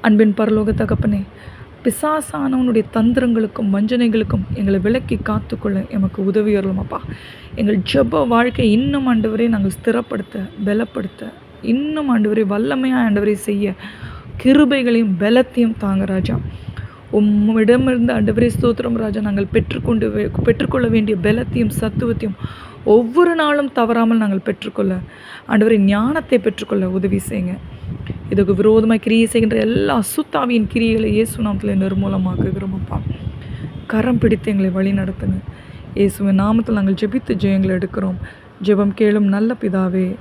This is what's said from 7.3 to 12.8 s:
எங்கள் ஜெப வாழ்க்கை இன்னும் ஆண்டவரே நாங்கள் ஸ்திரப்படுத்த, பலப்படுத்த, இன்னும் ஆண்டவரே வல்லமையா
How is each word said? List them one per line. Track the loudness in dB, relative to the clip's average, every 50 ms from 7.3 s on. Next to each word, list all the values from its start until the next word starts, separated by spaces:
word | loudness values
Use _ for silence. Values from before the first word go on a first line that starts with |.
| -20 -20 -18 -14 -6
எங்கள் | -4 -2 0 0 0 -2 0 0
ஜெப | 0 2 2 2 0 0
வாழ்க்கை | 2 2 2 2 2 0 0 2 2
இன்னும் | 2 2 2 0 -2 0 0 0 0
ஆண்டவரே | 0 0 0 0 0 0
நாங்கள் | 0 0 0 0 -2 -4 -2 -2
ஸ்திரப்படுத்த, | -2 -2 -2 -4 -4 -6 -8 -8 -8 -10 -10 -10 -10 -10 -6 -4
பலப்படுத்த, | -2 -2 -2 -2 -4 -6 -8 -8 -8 -10 -12 -16 -16 -16 -18 -20 -20 -20 -10
இன்னும் | -2 -2 -2 0 0 -4 -4 -4 0 0 2
ஆண்டவரே | 2 2 2 2 0 0 0
வல்லமையா | 0 -2 0 -2 -2 -2